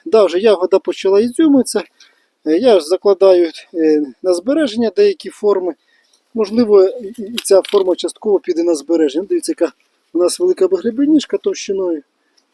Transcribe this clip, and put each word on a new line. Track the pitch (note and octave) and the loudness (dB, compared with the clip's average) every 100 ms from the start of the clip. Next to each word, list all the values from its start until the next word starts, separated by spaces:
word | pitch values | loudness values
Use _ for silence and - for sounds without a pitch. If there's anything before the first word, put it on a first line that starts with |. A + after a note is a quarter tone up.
Да, | E4 A3 | 0 2
вже | F#3 F3 | 2 2
ягода | A3 F3+ F#3 F#3+ | 2 2 2 0
почала | - - F#3+ G3+ | -2 -4 0 2
ізюмитися. | A#3+ C#4+ D#4+ C#4 - G#3 - _ _ _ _ _ D3+ | 0 0 2 2 0 -4 -8 _ _ _ _ _ -2
Е, | E3 | 0
я | B3+ F#3+ | 4 4
ж | D3+ | 2
закладаю, | F3+ G#3 F#3 F#3+ F3+ E3+ - - | -2 0 4 4 4 2 -4 -10
е, | E3+ D#3 D3+ C#3+ - | -2 0 0 -2 -6
на | F#3 | -4
збереження | F3 G3+ D4+ C#4 A3 A3+ G#3 | -2 -2 -2 -2 -2 -2 2
деякі | G#3 F#3 G3 | 0 0 -10
форми. | - G#3 F#3+ F3+ - _ _ _ _ _ | -6 -2 -2 -4 -8 _ _ _ _ _
Можливо, | A3+ G3 A3+ A3 G3+ | -6 -4 0 4 4
і, | F#3+ B3 G3+ A#3 | 4 0 -12 -14
і, | |
і | G3+ A#3 | -12 -6
ця | - F#3+ | 2 2
форма | - G3+ F#3 E3+ | 2 0 0 -4
частково | E3+ - G#3+ F#3+ | -6 -6 -2 -2
піде | - E3 | -2 -4
на | E3+ | -2
збереження. | D3+ C#3+ E3 D3+ D3 G3 | -2 -2 0 0 -2 -4
Дивіться, | F3 E3 | -4 -4
яка | D#3 D#3 - _ _ _ | -4 -4 -6 _ _ _
у | E3 | -2
нас | F3 - | -2 0
велика | F3+ F3+ F#3 | -2 0 0
багряніжка | F#3 A#3 A3+ C#4+ D4+ - G3 | -2 -4 -2 0 0 0 -6
товщиною. | G3+ - - G3 F3+ D#3 - _ _ _ _ | -6 -6 -6 -4 -4 -6 -10 _ _ _ _